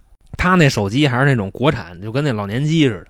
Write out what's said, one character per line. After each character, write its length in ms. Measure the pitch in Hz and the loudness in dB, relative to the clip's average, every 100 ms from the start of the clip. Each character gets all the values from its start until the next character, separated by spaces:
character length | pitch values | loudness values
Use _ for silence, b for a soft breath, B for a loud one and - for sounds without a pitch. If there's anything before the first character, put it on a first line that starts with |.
| _ _ _ - | _ _ _ -4
他 200 | 180 185 | 2 4
那 120 | 143 | 4
手 220 | 120 98 | 2 -2
机 180 | 120 147 | 0 0
还 100 | 120 | 2
是 60 | |
那 100 | 143 | 2
种 160 | 127 98 | 2 -2
国 220 | - 135 | -2 0
产， 280 | 131 85 87 | 0 -4 -14
就 100 | 107 | -8
跟 100 | 117 | -4
那 100 | 147 | -2
老 140 | 107 101 | -4 -4
年 180 | 117 | -4
机 220 | 151 165 139 | 0 2 2
似 180 | 95 | 0